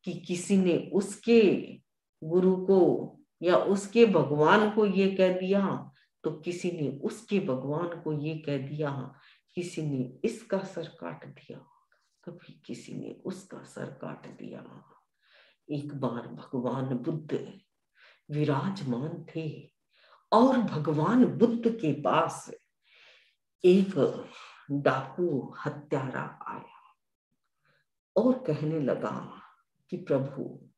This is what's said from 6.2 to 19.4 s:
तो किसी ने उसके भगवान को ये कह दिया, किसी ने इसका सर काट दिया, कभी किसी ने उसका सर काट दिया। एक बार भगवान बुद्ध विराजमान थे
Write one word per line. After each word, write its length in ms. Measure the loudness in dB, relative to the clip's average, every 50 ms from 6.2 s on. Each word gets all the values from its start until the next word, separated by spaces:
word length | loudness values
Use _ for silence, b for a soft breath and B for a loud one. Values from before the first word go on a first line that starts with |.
तो 100 | -6 -6
किसी 380 | -6 -6 -8 -8 -8 -4 -4 -6
ने 280 | -4 -2 -4 -4 -4 -6
उसके 420 | -8 -8 -8 -8 -6 -2 -2 -2
भगवान 600 | 0 0 -4 -4 -4 -4 -4 -4 -4 -6 -8 -8
को 120 | -6 -6
ये 260 | -6 -4 -4 -6 -6 -6
कह 300 | -6 -4 -4 -4 -6 -8
दिया, 460 | -6 -6 -6 -4 -4 -8 -10 -12 b b b b b b b _ _
किसी 280 | -8 -8 -8 -8 -6
ने 360 | -4 -4 -4 -4 -4 -6 -8 -4 -4
इसका 340 | -4 -4 -6 -6 _ -4 -4
सर 300 | -4 -8 -10 -12 -12 -12
काट 380 | -14 -14 -14 -14 -14 -14 -18
दिया, 400 | -20 -20 -20 -20 -20 -20 -20 -20 _ _ _ _ _ _ _ _ _ _ _ _
कभी 380 | -20 -18 -18 -20 -20 -20 _ _
किसी 260 | -16 -14 -14 -14 -14
ने 280 | -14 -12 -12 -14 -16 -12 _
उसका 380 | -12 -12 -12 -16 _ -18 -20
सर 240 | -18 -18 -14 -12 -12
काट 400 | -12 -12 -14 -14 -14 -14 -16 -18
दिया। 580 | -20 -18 -16 -16 -16 -16 -16 -18 -20 -20 -20 _ _ _ _ _ _ b b b b b b b b b b _ -8
एक 240 | -8 -8 -6 -8 -8
बार 320 | -4 -4 -4 -4 -6 -10
भगवान 580 | -12 -16 -18 -14 -8 -8 -4 -4 -4 -4 -4 -4
बुद्ध 760 | -4 -4 -4 -4 -4 -6 -6 -6 -6 -8 -8 -8 -10 -18 -20 _ _ _ _ _ _ b b b b b b b -8
विराजमान 960 | -4 -2 0 0 0 -2 -2 -4 -6 -6 -6 -6 -4 -4 -6 -8 -8 -12 -14 -10 -10
थे 360 | -8